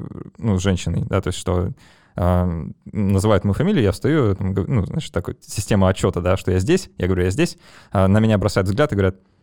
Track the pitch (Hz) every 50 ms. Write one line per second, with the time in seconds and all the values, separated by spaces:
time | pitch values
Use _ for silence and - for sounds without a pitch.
0 | - - - - - - - - - 113 98 92 82 98 95 85 - 85 82 -
1 | - - - 98 98 87 90 - - 92 92 90 90 92 - - - - _ _
2 | _ _ - - 90 87 90 90 90 90 85 82 71 64 - _ - - - -
3 | 104 95 101 95 95 107 107 92 - 101 95 - 131 190 214 165 110 95 87 -
4 | - 113 156 160 127 104 98 - 101 95 92 104 95 - 139 110 - - - 165
5 | - - - 95 - - - - _ - - - - - 117 101 98 92 95 -
6 | - 101 87 - 87 90 95 - - - 92 92 95 123 175 190 - - _ -
7 | - 90 92 92 90 92 92 127 170 170 - - - - - - - - - 101
8 | 95 95 95 107 110 110 107 101 101 104 - 101 95 95 98 117 151 143 110 101
9 | 95 95 95 - _ _ _ _